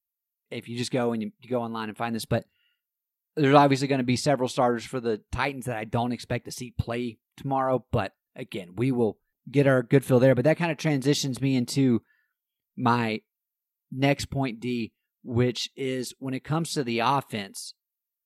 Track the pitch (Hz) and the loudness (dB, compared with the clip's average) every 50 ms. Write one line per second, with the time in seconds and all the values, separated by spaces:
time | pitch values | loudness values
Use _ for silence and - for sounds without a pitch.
0 | _ _ _ _ _ _ _ _ _ _ 139 120 - 113 120 120 123 - - 131 | _ _ _ _ _ _ _ _ _ _ -14 -12 -12 -10 -8 -6 -6 -4 -2 -2
1 | 120 120 117 113 107 104 - _ - - 127 120 117 113 113 110 110 107 104 - | -2 -2 -2 -2 -4 -8 -10 _ -8 -6 -4 -4 -4 -4 -6 -8 -8 -8 -8 -6
2 | 117 117 117 110 - - 117 107 - - _ _ _ _ _ _ _ _ _ _ | -6 -6 -6 -6 -4 -2 -2 -2 -2 -6 _ _ _ _ _ _ _ _ _ _
3 | _ _ _ _ _ _ _ - 139 135 143 147 143 143 135 131 143 135 139 135 | _ _ _ _ _ _ _ 0 4 6 8 8 8 6 4 2 0 -2 -2 -2
4 | 123 123 123 117 - 147 143 123 127 120 - 143 127 123 120 113 110 - - 131 | 0 0 0 0 2 0 2 2 0 -2 0 2 2 2 2 0 -4 -6 -8 -6
5 | 117 117 110 104 - _ - - 131 143 139 131 117 123 117 107 110 107 123 117 | -4 -2 -4 -4 -6 _ -6 -4 -4 -4 -4 -6 -8 -8 -8 -8 -6 -4 -2 -2
6 | 117 123 120 - - - 123 120 - 104 - - 127 120 - - - - 117 120 | -2 -2 -4 -6 -6 -8 -8 -8 -8 -10 -14 -14 -14 -10 -10 -8 -6 -6 -6 -4
7 | 123 120 113 - _ _ _ - - 135 135 135 131 131 131 120 - _ - 117 | -4 -6 -8 -10 _ _ _ -12 -6 -4 -2 0 0 0 0 0 -2 _ -2 -2
8 | 98 98 - _ _ _ _ 131 139 - - 104 90 87 90 98 120 135 127 120 | -2 -2 -6 _ _ _ _ -16 -14 -12 -10 -12 -12 -12 -6 -2 0 0 2 2
9 | 117 104 - - _ _ _ _ _ - 120 139 139 139 131 127 123 - 143 135 | 2 0 0 -4 _ _ _ _ _ 0 2 4 4 6 4 4 4 4 4 4
10 | 127 - 131 120 127 135 127 123 120 156 156 156 175 170 151 - - 156 147 135 | 4 6 6 6 8 6 6 6 4 2 2 2 0 -2 -2 -2 -2 0 0 2
11 | 120 139 147 - - 139 123 113 131 139 135 127 120 - - 139 135 127 117 107 | 2 2 2 2 0 -4 -4 -2 0 0 0 0 0 0 2 2 4 4 4 2
12 | - _ _ _ _ _ _ _ _ _ _ _ _ _ _ - 127 117 120 120 | 0 _ _ _ _ _ _ _ _ _ _ _ _ _ _ -2 0 2 2 2
13 | 117 110 110 - - _ _ _ _ _ _ _ _ _ _ _ _ _ 131 127 | 0 -2 -4 -6 -8 _ _ _ _ _ _ _ _ _ _ _ _ _ -4 0
14 | 139 139 139 - - - - 139 135 131 110 117 117 123 123 120 110 101 - _ | 2 2 2 0 -2 -6 -4 -4 -4 -4 -6 -6 -6 -4 -2 -2 -4 -6 -8 _
15 | _ _ _ _ - - 120 117 123 123 113 - - - - - 139 131 131 127 | _ _ _ _ -12 -4 0 2 2 2 0 -2 -6 -10 -8 -8 -8 -6 -6 -6
16 | 123 - - - 131 135 127 127 - - 151 165 170 - - 156 131 120 117 117 | -8 -8 -10 -10 -10 -8 -8 -8 -6 -4 -4 -4 -2 -2 -4 -4 -2 -2 0 0
17 | 113 123 139 135 - - - 110 98 98 - - - - - _ _ _ _ _ | 2 2 2 0 -2 -4 -8 -8 -8 -10 -12 -16 -16 -16 -18 _ _ _ _ _
18 | _ _ _ _ _ | _ _ _ _ _